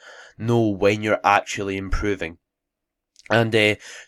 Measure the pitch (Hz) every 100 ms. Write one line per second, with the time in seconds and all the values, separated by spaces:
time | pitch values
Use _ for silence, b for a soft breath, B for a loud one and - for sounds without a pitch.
0 | B B B B 110 120 110 95 101 107
1 | 107 98 98 101 - - 98 98 95 -
2 | 104 95 82 87 _ _ _ _ _ _
3 | _ _ - 113 113 110 107 101 B B